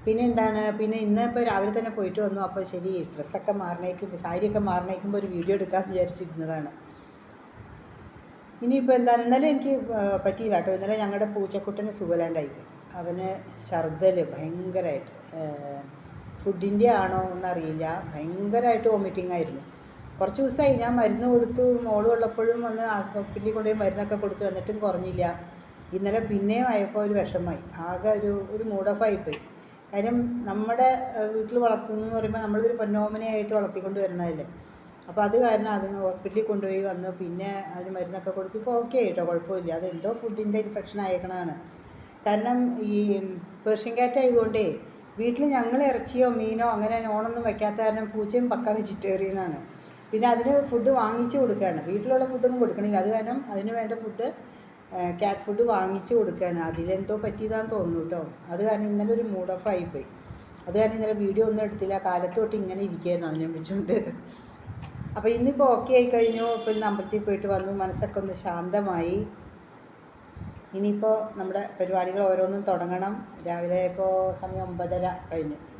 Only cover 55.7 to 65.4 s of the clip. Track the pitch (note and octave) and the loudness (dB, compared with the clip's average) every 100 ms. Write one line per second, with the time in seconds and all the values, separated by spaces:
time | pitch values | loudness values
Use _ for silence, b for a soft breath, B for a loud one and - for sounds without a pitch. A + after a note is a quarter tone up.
55.7 | G3+ F#3+ G3 - A#3+ G3 F3 F3+ E3+ E3 | 4 2 -2 2 2 2 0 -2 0 -2
56.7 | E3 E3+ F#3+ G3 G#3+ G#3+ G#3 G#3+ A3 A3 | -4 -2 -2 -2 -2 -4 -4 -4 -2 -2
57.7 | G#3+ F3 E3 D#3+ E3+ D#3 - - F3 G#3+ | -2 -2 -2 -2 -6 -6 -12 -10 -2 0
58.7 | G#3 G#3 G#3 G#3 A#3 A3 F#3+ F3+ F3+ G#3 | 2 0 0 2 2 0 -2 -2 -2 0
59.7 | F3+ E3+ C#3+ - - B B B B - | 0 -2 -8 -10 -16 B B B B -2
60.7 | G3 A3 A3 G#3+ G#3 G3+ G3+ A3 G#3+ G#3+ | 4 4 2 0 2 2 4 2 2 -2
61.7 | G#3 F#3+ G3 F#3+ F3 F3+ A3+ G#3+ G#3+ F#3 | -2 -2 0 0 0 0 0 0 -2 -4
62.7 | F#3 G3+ E3+ F3 E3+ E3 D#3 D#3+ D#3+ D#3+ | -2 -4 -2 0 0 0 -2 -2 -4 -4
63.7 | G3 F3+ G#3+ - - - B B B B | -4 2 0 0 -8 -14 B B B B
64.7 | - - - - G#3+ G#3+ A#3 | -12 -12 -12 -8 0 0 4